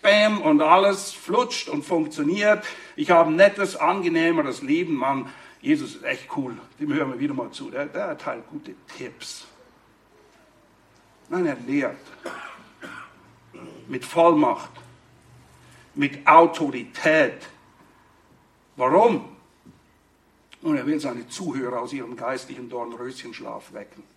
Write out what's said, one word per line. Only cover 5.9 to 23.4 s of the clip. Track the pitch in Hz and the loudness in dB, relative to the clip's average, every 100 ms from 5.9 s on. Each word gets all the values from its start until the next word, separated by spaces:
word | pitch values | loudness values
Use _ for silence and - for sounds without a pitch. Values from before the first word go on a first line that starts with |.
ist | - | -10
echt | 135 135 - - | -8 -8 -6 -6
cool, | 127 110 - _ | -6 -10 -18 _
dem | 151 | -4
hören | 143 135 | -2 -4
wir | 123 | -4
wieder | 143 | -6
mal | 131 110 | -6 -10
zu, | - 139 | -12 -12
der, | 131 143 | -8 -8
der | 160 | -8
erteilt | 196 - - 110 - | -8 -8 -10 -10 -12
gute | 151 - - - - | -16 -16 -20 -20 -16
Tipps.“ | - - - - - _ _ _ _ _ _ _ _ _ _ _ _ _ _ _ _ _ _ | -16 -14 -18 -16 -20 _ _ _ _ _ _ _ _ _ _ _ _ _ _ _ _ _ _
Nein, | 170 170 | -2 -2
er | 127 120 | -2 -4
lehrt | 143 123 - - - - - - - - _ - - - - _ _ _ - - - - | -2 -2 -6 -20 -18 -14 -14 -16 -20 -20 _ -18 -18 -20 -20 _ _ _ -20 -20 -20 -12
mit | 127 | -12
Vollmacht, | - 170 165 156 127 - - - - _ _ _ _ - _ _ - - - | -4 4 6 6 2 0 -8 -20 -20 _ _ _ _ -20 _ _ -20 -20 -16
mit | 143 143 139 - | -4 -4 0 6
Autorität. | 160 165 - 147 120 113 - 156 156 131 - - - _ _ _ _ _ _ _ _ _ _ _ - | 8 8 2 -4 -4 -10 -2 2 4 2 -2 -18 -20 _ _ _ _ _ _ _ _ _ _ _ -2
Warum? | 127 165 226 190 - - _ _ - _ _ _ _ _ _ _ _ - | 4 6 6 2 -6 -20 _ _ -20 _ _ _ _ _ _ _ _ -10
Und | - - | -4 -2
er | 143 | -2
will | 151 | -4
seine | 139 120 120 | -4 -10 -12
Zuhörer | - 180 139 123 123 | -10 -6 -4 -4 -6
aus | 123 | -6
ihrem | 139 117 123 | -10 -10 -8
geistlichen | 120 131 - 131 120 | -6 -6 -10 -16 -10
Dornröschenschlaf | 123 117 117 123 127 120 107 | -10 -10 -10 -14 -12 -16 -14